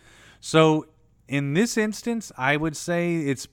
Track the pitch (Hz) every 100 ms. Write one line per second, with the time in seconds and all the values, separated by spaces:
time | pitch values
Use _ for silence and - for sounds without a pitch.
0 | - - - - - 160 160 156 - _
1 | _ _ - 139 139 156 233 226 214 208
2 | 240 226 - - 131 147 160 143 - 170
3 | 175 170 139 127 -